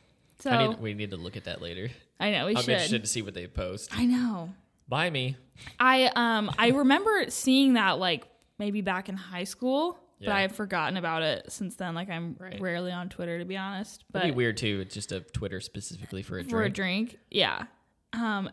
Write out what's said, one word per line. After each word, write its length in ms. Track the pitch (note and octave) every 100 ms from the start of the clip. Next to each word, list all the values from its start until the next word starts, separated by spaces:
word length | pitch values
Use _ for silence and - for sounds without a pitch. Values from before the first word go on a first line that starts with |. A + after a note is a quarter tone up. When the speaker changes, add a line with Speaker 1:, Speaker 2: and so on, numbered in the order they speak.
| _ _ _ -
Speaker 1:
So 100 | C#4
Speaker 2:
I 180 | A#3+ A3
need, 120 | A3+
we 140 | A2 G#2
need 160 | G#2
to 60 | F#2
look 200 | E2+ G#2
at 80 | F2+
that 160 | F2
later. 280 | E2+ F2 A2 - _ -
Speaker 1:
I 120 | G3+
know, 160 | F#3+ C#3
we 80 | -
Speaker 2:
I'm 60 |
Speaker 1:
should. 80 | -
Speaker 2:
interested 320 | B2+ E3+ A#2+
to 40 | G#2+
see 140 | B2
what 120 | G2+
they 140 | F#2 F2
post. 440 | - F#2 G2 - G#3+
Speaker 1:
I 80 | A#3+
know. 440 | B3 B3 G3 E3 F#3+ _ _ -
Speaker 2:
Buy 200 | B2+ F3
me. 280 | D3 B2+ C3+ - - - -
Speaker 1:
I, 320 | B3+ C4 C4 -
um, 360 | A#3 A3 G#3 -
I 120 | A#3
remember 600 | C4+ C4+ D4 G#4 G#4 D4
seeing 440 | - - C4 C#4
that, 260 | B3 F#3+ D#3
like, 280 | F#3 D#3+ - _ _ -
maybe 220 | G#3 G#3
back 260 | G3 F#3 G3
in 60 | F#3+
high 280 | F#3 F#3 F#3
school, 520 | - B3 C4+ E4+ F4 _ -
but 80 | G3+
Speaker 2:
Yeah. 60 | G3+
Speaker 1:
I've 200 | F#3+ G3
forgotten 420 | G#3 F#3 D3+ F#3
about 260 | E3+ D#3+
it 280 | D#3+ B2 -
since 240 | - F#3+ -
then. 180 | F3+ E3
Like, 140 | F#3+
I'm 260 | E3 E3+ -
Speaker 2:
Right. 200 | F#3 G3
Speaker 1:
rarely 320 | F#3 E3+ F3+
on 160 | F3+ F3+
Twitter, 300 | - F3 E3+
to 60 | F3
be 100 | F#3+
honest. 460 | F#3+ G3 G#3+ - -
But 120 | F#3+
Speaker 2:
It'd 100 | E3+
be 40 | B2
weird, 200 | A#2+ A2
too. 220 | A2+ G2+
It's 120 | F#2+
just 180 | G#2 -
a 100 | F#2+
Twitter 400 | - - G2+ F#2
specifically 640 | - - - F2 - F#2+
for 160 | - F#3
a 40 |
Speaker 1:
for 200 | - A3+
a 60 | G#3
Speaker 2:
drink. 400 | G3 F#3+ F#3+ A#3+
Speaker 1:
drink, 80 | - -
yeah. 340 | - C#3+ - - _ _ _ -
Um, 360 | A3+ A#3 G3+ F#3+